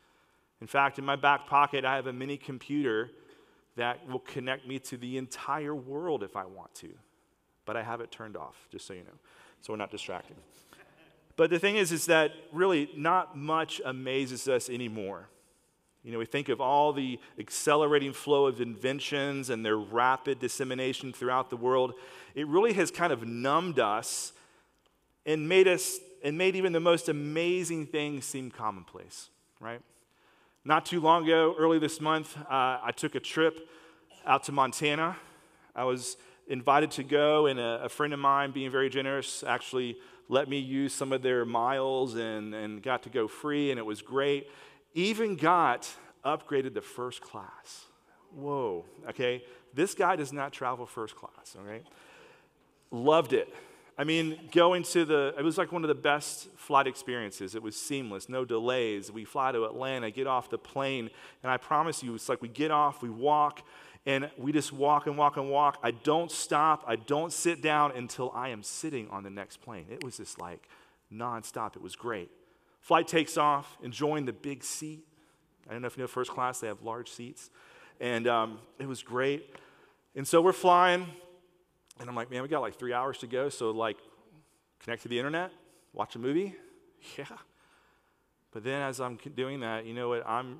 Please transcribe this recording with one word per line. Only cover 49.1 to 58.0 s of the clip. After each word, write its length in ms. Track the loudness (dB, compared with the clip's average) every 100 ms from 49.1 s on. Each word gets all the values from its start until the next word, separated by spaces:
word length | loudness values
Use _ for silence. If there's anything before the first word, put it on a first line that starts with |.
| -2 -2 -2 -6 -20 -6
This 200 | 0 0
guy 220 | 2 2 2
does 160 | -2
not 220 | -4 -6
travel 320 | -4 -4 -4 -8
first 300 | -8 -8 -10
class, 400 | -20 -20 -20 -18
all 60 | -14
right? 200 | -14 -16 -20 -20 -20 -20 -20 _ _ _ _ _
Loved 420 | 0 6 6 6
it. 200 | 2 0 -6 -20 -20 -12 -4
I 60 |
mean, 460 | 0 0 0 -4 0
going 320 | 6 6 6
to 220 | 2 2 4
the, 280 | 4 2 0
it 60 |
was 140 | 0 0
like 140 | -2
one 120 | -2
of 60 | 0
the 60 | 2
best 520 | 2 2 0 -10 -14 -16
flight 300 | 2 4 4
experiences. 680 | 0 -6 -6 -6 -8 -8 -8
It 80 |
was 140 | -8 -8
seamless, 520 | -6 -6